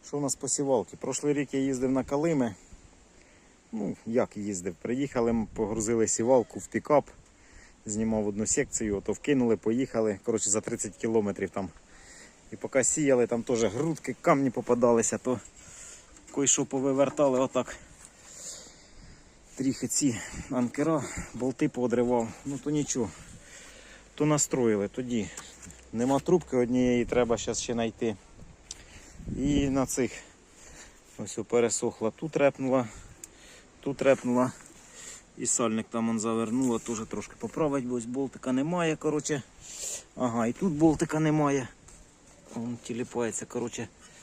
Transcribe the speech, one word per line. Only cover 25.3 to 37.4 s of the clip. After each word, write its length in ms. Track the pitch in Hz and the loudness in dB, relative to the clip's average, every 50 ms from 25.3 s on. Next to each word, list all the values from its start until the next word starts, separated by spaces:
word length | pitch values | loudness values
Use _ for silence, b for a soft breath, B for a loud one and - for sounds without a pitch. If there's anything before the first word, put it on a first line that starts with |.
| B B B B B B B B B B B - - | B B B B B B B B B B B -8 -4
Нема 280 | 110 120 131 139 139 | -2 0 2 2 2
трубки 360 | - - 185 175 151 - - | 2 4 2 2 2 0 0
однієї, 480 | 127 123 117 123 127 127 123 123 120 117 | 0 2 2 2 2 4 4 4 2 2
треба 320 | - - 123 123 117 117 | 2 2 2 2 2 2
щас 240 | 110 - - 113 - | -2 -2 -4 -4 -4
ще 120 | - - 120 | -4 -4 -2
знайти. 440 | 117 117 113 107 - 120 113 104 98 - - - - - - - _ - B B B B B B B B B B B B - - | -2 -2 -2 -2 -2 -2 -2 -2 -4 -10 -20 -20 -20 -20 -20 -20 _ -18 B B B B B B B B B B B B -8 -6
І 320 | - 131 143 147 143 143 139 | -2 0 2 4 4 4 4
на 180 | 131 139 131 | 2 2 0
цих 240 | 123 - - 127 110 - - - - - - - B B B B B B B B B B B B - - - | 0 0 0 0 -2 -2 -8 -18 -20 -20 -20 -20 B B B B B B B B B B B B -20 -14 -14
ось 200 | 110 98 - - | -12 -10 -8 -10
о, 60 | 104 | -6
пересохла, 680 | - - 120 117 117 107 - - 120 - - 110 110 | 0 2 2 4 4 0 0 -2 -4 -4 -2 -4 -4
тут 260 | - - - 160 - | -4 -4 -10 -4 0
репнула, 520 | 156 143 139 135 - 135 131 127 131 123 113 B B B B B B B B B B B B B B B B - - | 4 4 4 4 2 -2 0 2 2 0 -2 B B B B B B B B B B B B B B B B -20 -8
тут 220 | - 143 135 - 127 | -6 -6 -4 2 4
репнула. 500 | 139 135 - - 127 120 123 127 127 - B B B B B B B B B B B B B B B - - | 4 4 4 2 0 2 2 2 0 -2 B B B B B B B B B B B B B B B -12 -8
І 80 | - | -4
сальник 400 | 113 - - 123 113 110 113 110 - | -2 0 2 2 0 0 -2 -4 -4
там 180 | - 117 113 113 | -4 -2 -2 0
он 120 | 113 113 | -2 -2
завернула, 580 | 104 117 113 113 113 107 113 127 135 127 117 110 | -2 -2 0 0 -2 0 0 0 0 2 0 0
теж 200 | - - 117 107 113 101 | -2 -4 -6 -6 -6 -6
трошки 260 | - 101 101 - - | -8 -8 -8 -10 -12
поправить, 480 | - | -10